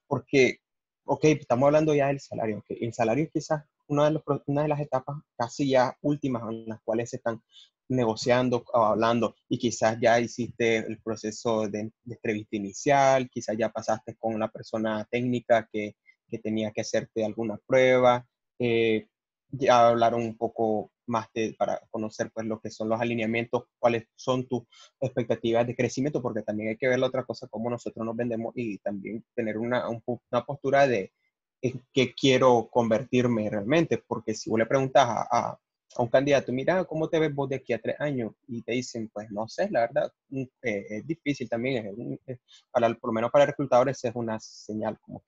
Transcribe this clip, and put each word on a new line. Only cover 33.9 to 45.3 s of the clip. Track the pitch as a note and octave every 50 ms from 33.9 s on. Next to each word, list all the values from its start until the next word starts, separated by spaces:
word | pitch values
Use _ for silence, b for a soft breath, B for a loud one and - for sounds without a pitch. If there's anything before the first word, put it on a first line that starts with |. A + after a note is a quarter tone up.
| - A2
porque | - - A#2+ A2+ - - A2
si | - - -
vos | G#2+ A2
le | A2+
preguntas | - C3+ C3+ C3+ C3 - D3 C3
a, | A#2+ G#2+ G#2 - -
a, | A#2+ A#2 G#2 A2 - - _ _ _ _ _ _ -
a | - B2
un | A#2
candidato, | - C3 C#3 C#3+ C#3 C3 - - B2+
"Mira, | C3 C3+ D3+ F3 F#3 F3
¿cómo | - D#3 D#3+ D#3+ D3+
te | - D#3+
ves | D#3+ D#3 C#3+
vos | C#3 C#3 C3
de | C3+
aquí | C3 - - A#2+
a | A2
tres | - B2 - -
años?" | C#3+ D3+ C#3 B2+ A2+ G2+ - _ _ -
Y | A#2+ A#2 -
te | - A2+
dicen, | B2+ B2 - - A#2 A2 A2 -
"Pues | G#2 G#2+ A2+
no | G2+ G#2 A2 -
sé, | - - F#3 G#3
la | F#3 B2 A#2
verdad", | A#2 C#3 D3 - - _ _ _ -
mm, | C3+ C3+ B2+ - _ _ -
eh, | A#2+ G#2 G2 G2+ -
es | G#2+ G#2+ -
difícil | C#3 E3 - - C#3+ C#3 - C3 A2
también, | A#2+ A2+ A#2+ C3 C#3 A#2 A2
es | G2+ G2
un, | A2+ C3 C#3+ C3+ - _
es, | - B2 - _ b b b b b
para | - B2 A#2 A2+
el, | A2+ -
por | - A#2+
lo | A2
menos | A2 A#2 A#2+
para | - D3 C#3+
el | C#3+
reclutador | D3 - C#3+ C3 B2+ B2 B2+ C3+
esa | B2+ - - A#2
es | G#2+
una | A#2+ A#2 A2+ A2 A2
señal | - - - - - - G#2+ G#2+ G#2+ A2 G#2 -
como | _ - G2+ G2+ _ -